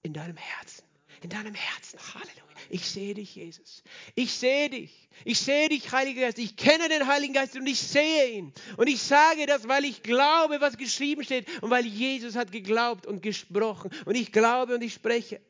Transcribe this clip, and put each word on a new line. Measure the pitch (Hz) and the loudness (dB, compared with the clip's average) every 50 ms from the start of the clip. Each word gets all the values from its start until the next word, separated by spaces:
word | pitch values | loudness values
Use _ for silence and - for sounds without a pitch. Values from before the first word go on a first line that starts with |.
| _ | _
In | 165 151 | -8 -8
deinem | 151 151 170 170 | -8 -10 -10 -12
Herzen. | 160 - - - - - - - - _ _ _ _ _ _ - - - | -12 -12 -12 -12 -12 -14 -16 -20 -20 _ _ _ _ _ _ -20 -18 -14
In | 175 | -10
deinem | 175 208 208 214 208 | -10 -8 -10 -10 -10
Herzen. | 196 - - - - - - - - | -8 -8 -8 -8 -10 -14 -18 -20 -18
Halleluja. | - - - - - - - - - _ - - - - | -18 -18 -16 -16 -16 -18 -18 -20 -20 _ -20 -20 -16 -10
Ich | - 180 170 - | -8 -6 -6 -6
sehe | - 196 196 202 202 | -8 -8 -8 -8 -8
dich, | 208 208 - - | -10 -10 -14 -14
Jesus. | 185 170 170 165 - _ - - - _ - - - - - _ | -16 -16 -16 -18 -20 _ -20 -20 -20 _ -20 -20 -20 -20 -10 _
Ich | - 254 220 - | -4 -2 -2 -2
sehe | - - 254 269 285 294 285 | 0 2 2 4 4 2 0
dich. | 254 247 156 151 - _ _ _ _ - - | -2 -8 -12 -12 -18 _ _ _ _ -14 -4
Ich | 226 233 - | -2 -2 0
sehe | - - 277 294 302 311 | 2 2 4 4 4 4
dich, | 302 269 - - | 2 0 -2 0
Heiliger | - 262 269 269 262 240 | 0 0 0 0 0 -2
Geist. | 254 240 226 - | -2 -2 -2 -4
Ich | 240 202 - | -8 -8 -8
kenne | - - 233 302 320 339 320 | 2 6 6 6 6 6 2
den | 311 302 277 254 | 2 2 2 2
Heiligen | 277 285 285 277 277 | 2 2 0 0 0
Geist | 277 269 262 - | 0 0 0 -4
und | 262 262 | -6 -4
ich | 277 269 - | -2 -2 -2
sehe | - - - 285 302 311 320 311 277 254 | -4 2 2 4 4 4 4 4 2 2
ihn. | 226 208 180 143 139 - - - 208 | 0 -6 -10 -12 -14 -18 -18 -16 0
Und | - 233 269 | 0 2 2
ich | 277 226 | 2 0
sage | - - 277 294 302 320 320 302 294 | 0 4 6 8 8 8 6 2 2
das, | - 285 277 208 | 0 0 0 2
weil | 226 262 277 277 | 0 0 2 2
ich | 285 233 - - | 0 -6 -8 -2
glaube, | 214 240 254 277 294 311 330 320 311 294 294 | 0 2 4 6 6 6 4 4 2 2 0
was | 285 285 240 | 0 0 -2
geschrieben | 214 269 233 - - 277 285 294 294 262 | -2 -6 -6 -4 -2 -2 -2 -2 -4 -4
steht | - 269 254 202 - 349 262 - | -2 -2 -4 -4 -6 -12 -8 -2
und | 226 | 0
weil | 247 247 240 | 2 2 2
Jesus | 233 202 208 247 262 269 262 226 240 202 | 0 -2 -2 -2 -2 -2 -4 -6 -6 -4
hat | 240 247 185 180 | -4 -4 -4 -6
geglaubt | 226 190 190 214 226 240 240 233 185 - | -10 -4 0 0 2 2 0 -2 -4 -8
und | - 202 190 165 | -10 -10 -6 -6
gesprochen. | 214 202 - - _ 175 202 220 220 202 170 - 190 - - - | -6 -6 -6 -10 _ -2 -2 -2 -2 -4 -6 -10 -12 -12 -10 -4
Und | 165 214 | -2 0
ich | 247 233 - | 0 0 2
glaube | - 208 220 233 240 254 254 240 247 | 2 4 4 6 4 2 0 0 -2
und | 240 240 | -4 -4
ich | 226 - | -6 -10
spreche. | - _ 220 233 233 226 - 208 - _ _ | -6 _ 0 0 0 -2 -4 -14 -16 _ _